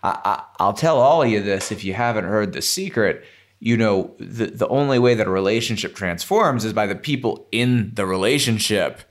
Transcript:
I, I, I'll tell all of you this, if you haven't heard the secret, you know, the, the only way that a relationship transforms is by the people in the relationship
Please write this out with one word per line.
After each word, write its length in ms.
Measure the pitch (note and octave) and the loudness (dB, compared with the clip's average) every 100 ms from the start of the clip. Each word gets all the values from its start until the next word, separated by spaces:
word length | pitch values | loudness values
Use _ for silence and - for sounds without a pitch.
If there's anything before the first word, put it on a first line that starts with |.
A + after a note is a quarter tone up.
I, 140 | - E2 | -4 -4
I, 200 | F#2+ C#2+ - - | -4 -4 -8 -2
I'll 140 | F#2 | -2
tell 240 | G#2 D#3+ D3 | 2 2 4
all 240 | B2+ D#3+ | 6 6
of 80 | C3 | 4
you 140 | G#2 | 2
this, 260 | G2+ F#2+ - | 0 -2 -2
if 140 | G2+ | -6
you 100 | F#2+ | -6
haven't 300 | F#2+ A#2+ A2 | -2 -2 -2
heard 300 | F2+ G#2+ G#2 | 0 0 0
the 80 | C2+ | -4
secret, 640 | - - F#3+ - G2+ - - - _ _ | -4 -4 -4 0 0 0 -8 -20 _ _
you 160 | A2+ A#2 | -2 2
know, 380 | A2+ G2 F2 - | 2 2 -2 -10
the, 260 | - A#2 A2 | -14 -6 -6
the 200 | - - | -2 -2
only 300 | C3 C#3+ B2+ | 0 2 4
way 160 | B2 A#2 | 4 4
that 120 | G#2 | 2
a 20 | |
relationship 680 | F#2+ G2 A2+ A#2 A2 F#2 - | 0 2 0 -2 -4 -6 -6
transforms 680 | F#2 E2+ - G#3 G3 B2+ | -6 -4 0 2 2 2
is 80 | A2 | -2
by 160 | A2 G2+ | -2 -2
the 80 | G2 | -2
people 520 | - C3+ A#2+ - - | -4 -2 -2 -4 -4
in 400 | A2 B2 B2 G#2 | -2 2 2 0
the 120 | A2+ F#2+ | -4 -2
relationship 960 | F#2 G2 C#3+ C#3 A2 - G#2 D#2 - - | 0 0 0 0 0 0 0 0 -4 -20